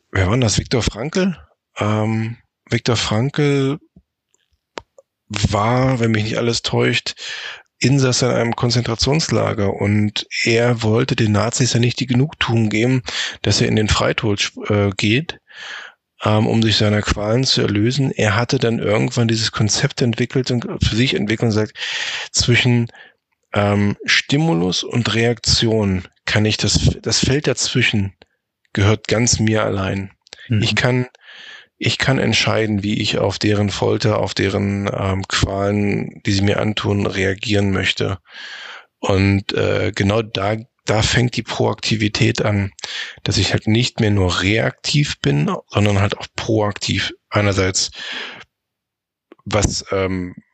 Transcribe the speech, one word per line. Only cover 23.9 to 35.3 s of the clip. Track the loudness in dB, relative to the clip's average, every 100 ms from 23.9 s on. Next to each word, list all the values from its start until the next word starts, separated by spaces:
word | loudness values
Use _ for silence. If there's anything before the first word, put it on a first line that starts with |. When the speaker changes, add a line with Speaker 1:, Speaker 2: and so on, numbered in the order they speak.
| 0
Speaker 1:
Stimulus | -2 -2 0 2 2 2 0 -2
und | -2 -2 0
Reaktion | 2 0 0 0 2 2 2 2 0 -4 _
kann | -2 0
ich | 2 0
das, | 0 2 2 0
das | -2 0
Feld | 2 0 0
dazwischen | -2 -2 0 0 0 -2 -6 _ _ _ _ _
gehört | 2 2 2 0
ganz | 0 0 2
mir | 2 2
allein. | 0 -2 -2 -4 -6 _ _ -14 -2
Speaker 2:
Mhm. | 0
Speaker 1:
Ich | 0 0
kann, | 0 0 -2 -8 -20 -20 -20 -20 -20 -6
ich | -4 0
kann | 0 2
entscheiden, | 2 0 0 0 0 0
wie | -2 -2
ich | -2 0
auf | -2 0
deren | 0 2 0
Folter, | 2 2 4 2 2
auf | 0
deren, | 0 0 0 0 0 -2
ähm, | -2 -2 -2
Qualen, | -2